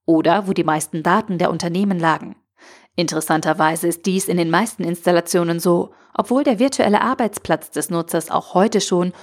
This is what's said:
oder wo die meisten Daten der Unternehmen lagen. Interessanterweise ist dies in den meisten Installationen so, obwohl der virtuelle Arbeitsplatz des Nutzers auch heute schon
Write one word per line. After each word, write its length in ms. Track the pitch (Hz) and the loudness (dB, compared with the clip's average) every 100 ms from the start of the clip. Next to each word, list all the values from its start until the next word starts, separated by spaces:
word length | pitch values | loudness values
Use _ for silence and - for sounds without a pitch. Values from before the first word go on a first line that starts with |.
| - | 0
oder 420 | 160 170 190 190 | 2 4 2 2
wo 60 | |
die 100 | 190 | 0
meisten 400 | 156 156 - 165 | 0 0 -2 -4
Daten 340 | 160 202 220 170 | 2 2 0 -2
der 140 | 170 | 0
Unternehmen 480 | 165 175 170 202 175 | -2 -4 -2 -2 0
lagen. 360 | 165 160 - - _ _ - - _ - | 0 0 -4 -18 _ _ -20 -20 _ -4
Interessanterweise 920 | 165 156 156 160 160 156 156 160 170 | -2 -2 -2 0 0 0 0 0 -2
ist 200 | 165 196 | -2 -2
dies 200 | 185 190 | -2 0
in 100 | 180 | 0
den 120 | 165 | 2
meisten 340 | 165 165 - | 0 0 -4
Installationen 760 | 170 175 175 175 175 180 170 170 | -6 -2 0 0 2 0 0 0
so, 340 | 180 175 - - _ | 2 2 0 -10 _
obwohl 300 | - - 254 | -6 -2 0
der 160 | 285 202 | 0 2
virtuelle 420 | 269 - - 208 | 0 2 2 2
Arbeitsplatz 720 | 233 269 214 - - 156 - | 2 0 -2 -4 -4 -4 -4
des 180 | - - | -8 -4
Nutzers 400 | 170 165 165 160 | -4 -2 -4 -2
auch 240 | - - 180 | -4 -2 2
heute 260 | 220 214 | 2 2
schon 320 | - 180 180 - | 0 0 0 -4